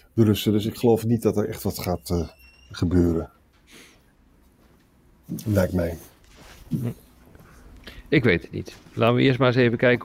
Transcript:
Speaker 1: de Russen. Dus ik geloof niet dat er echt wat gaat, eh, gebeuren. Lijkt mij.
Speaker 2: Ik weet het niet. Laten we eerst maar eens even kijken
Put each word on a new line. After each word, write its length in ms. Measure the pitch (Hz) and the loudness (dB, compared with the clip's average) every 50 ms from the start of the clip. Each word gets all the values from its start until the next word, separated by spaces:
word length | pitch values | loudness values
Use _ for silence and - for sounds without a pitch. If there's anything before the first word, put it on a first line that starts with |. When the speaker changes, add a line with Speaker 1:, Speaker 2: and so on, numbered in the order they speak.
| _ _ - | _ _ 0
Speaker 1:
de 100 | 113 110 | 2 4
Russen. 280 | 107 101 - - 113 | 4 2 2 0 0
Dus 140 | 104 104 101 | 0 0 -2
ik 100 | 85 - | -4 -4
geloof 300 | - - 117 113 - 110 | 0 2 2 2 2 2
niet 160 | 113 120 110 | -2 -2 0
dat 160 | - 107 95 | 0 0 0
er 100 | 104 107 - | 0 -2 -4
echt 140 | 107 - - | -6 -6 -6
wat 160 | 98 - - | -6 -6 -6
gaat, 300 | - - - - - - | -4 -4 -6 -6 -4 -4
eh, 180 | 90 85 82 - - _ - - _ _ _ - | -4 -4 -4 -6 -10 _ -20 -20 _ _ _ -14
gebeuren. 580 | - - 92 85 90 90 87 87 82 80 78 - _ _ _ _ _ _ _ _ - - - - _ _ _ _ _ _ _ _ _ _ _ _ _ _ _ _ _ _ _ _ _ _ _ _ _ _ _ - - - - | -8 -4 -2 0 2 2 2 2 0 -2 -6 -8 _ _ _ _ _ _ _ _ -20 -20 -20 -20 _ _ _ _ _ _ _ _ _ _ _ _ _ _ _ _ _ _ _ _ _ _ _ _ _ _ _ -14 -12 -8 -2
Lijkt 280 | 110 101 98 90 - 90 | 0 0 2 2 0 0
mij. 240 | 90 85 85 82 - - - _ _ _ _ - - - - - - - - - 135 123 120 - - - - _ _ - - - - - - - - - - - - - - - - - - | -2 -4 -4 -6 -10 -16 -20 _ _ _ _ -20 -20 -20 -20 -20 -18 -12 -8 -6 -6 -6 -6 -10 -10 -18 -20 _ _ -20 -20 -20 -20 -20 -20 -20 -20 -20 -20 -20 -20 -20 -20 -20 -14 -6 0
Speaker 2:
Ik 140 | 143 151 120 | 0 2 4
weet 180 | 113 85 85 | 2 2 0
het 100 | - - | -2 -6
niet. 240 | - 104 - - - - - - - | -12 -12 -12 -12 -16 -20 -20 -10 -4
Laten 220 | 117 113 117 120 | 0 0 2 2
we 60 | 123 | 4
eerst 180 | 131 135 127 120 | 2 2 2 2
maar 80 | 131 | 2
eens 100 | 123 117 | 2 4
even 200 | 131 123 117 117 | 4 2 2 2
kijken 260 | 120 131 123 123 120 - | 2 2 2 2 2 0